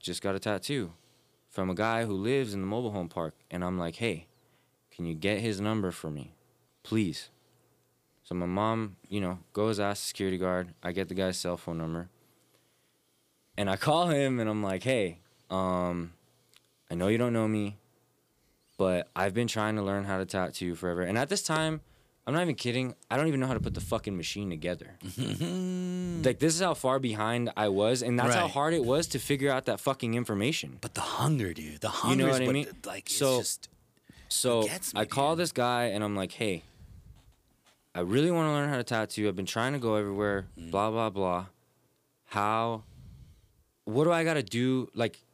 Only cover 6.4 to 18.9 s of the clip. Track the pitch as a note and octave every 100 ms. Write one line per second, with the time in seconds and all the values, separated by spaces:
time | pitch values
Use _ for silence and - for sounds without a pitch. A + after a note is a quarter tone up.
6.4 | _ _ _ _ - A2 G2 D2 - _
7.4 | _ _ _ _ _ _ _ _ - F2+
8.4 | F2 F#2 A2 A2+ G#2+ F#2 - G#2 F#2 F2+
9.4 | - - G#2+ G#2 G2+ G2+ - - G2 F#2
10.4 | F2+ F2+ F2+ E2 F2+ F2+ F2+ F#2 F#2 F2+
11.4 | F2+ F2 - E2 D#2+ E2 F2 _ _ _
12.4 | _ _ _ _ _ _ _ _ _ _
13.4 | _ - G2+ G2 - D3+ F3 D3 C3+ B2+
14.4 | A2 G#2+ G2+ F#2+ A#2+ C3 F#2+ E2 _ _
15.4 | - F#2+ F#2 F2+ F2+ F2 E2+ - _ _
16.4 | _ - _ _ - E2+ F#2+ A2+ B2 A#2
17.4 | A2 G#2+ G#2 G#2 _ _ _ _ _ _
18.4 | _ _ _ - F#2+